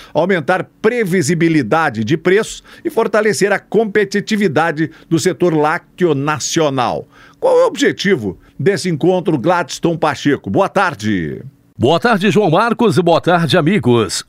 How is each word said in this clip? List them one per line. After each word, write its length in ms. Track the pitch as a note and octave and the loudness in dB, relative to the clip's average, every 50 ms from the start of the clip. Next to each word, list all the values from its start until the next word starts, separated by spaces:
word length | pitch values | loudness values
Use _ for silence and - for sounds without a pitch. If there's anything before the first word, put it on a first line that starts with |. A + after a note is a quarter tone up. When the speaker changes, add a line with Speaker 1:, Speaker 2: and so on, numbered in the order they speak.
| - - - | -20 -4 -2
Speaker 1:
aumentar 560 | D3+ E3+ G3 F#3+ E3 B2 F3+ F#3 F3 - - _ _ | -2 0 0 0 -2 0 -2 -2 -2 -4 -8 _ _
previsibilidade 1200 | - A3 B3 A#3+ A3 E3 F#3 F#3+ C#3 C#3 F3+ D#3 D#3+ E3 D#3+ D3+ A#2+ G2+ D3+ E3 D#3+ C#3+ G#2+ A2+ A2 | -2 0 0 0 -2 0 0 0 0 0 0 0 2 2 2 0 0 2 0 0 0 0 -2 -4 -2
de 120 | G#2 D3+ | -2 -2
preços 460 | - - F3+ F#3+ A3 G#3+ - - - - - - - - | -2 0 2 2 2 0 -2 -8 -16 -18 -20 -20 -10 -10
e 40 | E4+ | -4
fortalecer 640 | - A3 A3+ - - G#3+ G#3+ G#3+ F#3+ - F#3 G#3 | -2 -2 -2 0 0 0 0 0 0 0 0 0
a 60 | G3 F3+ | 0 -4
competitividade 1300 | - _ - G#3 A3+ G3+ - G#3+ G3+ G3+ - G3+ G3 - G#3+ G3+ G#3 E3+ B2 D3 E3 E3+ D3+ D#3 D#3+ C#3 - - - _ | -4 _ -2 0 0 0 0 -2 -2 0 -2 -4 -2 -2 -2 0 0 0 0 0 0 0 -2 -2 -4 -6 -6 -14 -6 _
do 80 | E3 D3+ | -2 0
setor 340 | - F#3 E3 - F3+ F3 | 0 -2 0 0 0 2
lácteo 600 | D#3+ D3+ D3 D3+ E3 F3 - _ _ - F3 E3 C#3+ | 2 2 2 0 -2 -4 -8 _ _ -2 0 0 0
nacional. 960 | C3+ C#3+ D#3 D#3 A2 - - - E3 D#3 D3+ E3 B2+ A#2+ G2+ D#2+ C2+ B1+ - _ - - - _ _ | 0 -2 -2 -4 -4 -6 -4 0 0 0 0 0 0 -2 -2 -2 -4 -8 -12 _ -20 -20 -20 _ _
Qual 180 | - - - B4 | 0 2 4 4
é 60 | C5 | 2
o 20 | |
objetivo 720 | A#4 D#4 - C#4 G3 - - - G3+ F#3+ C3+ G#2 F#2+ E2+ - - _ _ | 2 0 0 0 0 0 0 -2 -2 0 0 -2 -6 -8 -10 -16 _ _
desse 320 | - C3+ F#3+ G3+ D#3 - F#3 | -2 0 0 0 0 -2 -4
encontro, 480 | E3 C3+ D#3+ F3+ F#3 F3+ D#3 F#3+ D#3 | -2 0 0 0 0 0 0 -2 -2
Gladstone 600 | C3 G3+ F3 F3+ E3+ E3+ - - - - E3+ E3+ D3+ | 0 0 0 0 0 -2 -6 -6 -4 -2 -2 -2 0
Pacheco? 500 | E3 D3+ C3 - - D3 C3 - - G2+ | -2 -2 -2 -2 0 -2 -2 0 -2 -2
Boa 200 | G2 F3 G3 E3+ | 0 0 0 0
tarde. 720 | - - G2 F2+ - G2 G#2 A2 G2+ F2 D#2+ C#2+ B1 A1+ - C3+ - _ _ _ _ - | 0 0 0 0 -2 -4 -4 -2 -2 -2 -4 -6 -8 -12 -14 -18 -20 _ _ _ _ 0
Speaker 2:
Boa 220 | G#2+ C#3 E3+ E3 | 2 2 2 2
tarde, 300 | - B3 A3 E3+ G3 G3+ | 2 0 0 2 2 2
João 200 | C#3 G#3 G#3 E3 | 2 2 2 4
Marcos, 460 | D#3 F#3+ A3+ A#3 A3 - A#3+ G#3 C3 | 2 2 2 0 0 2 2 2 2
e 60 | D#3 | 2
boa 180 | F3 E3+ E3 C#3 | 2 2 2 2
tarde, 380 | - D#3+ - E3+ E3+ C3 E3 F3+ | 2 2 2 2 2 2 2 2
amigos. 680 | C#3+ E3 G#3+ E3+ A#2 A#2+ A#2+ A#2 G#2+ E2 - - - | 2 2 0 2 2 2 2 2 2 0 -4 -8 -10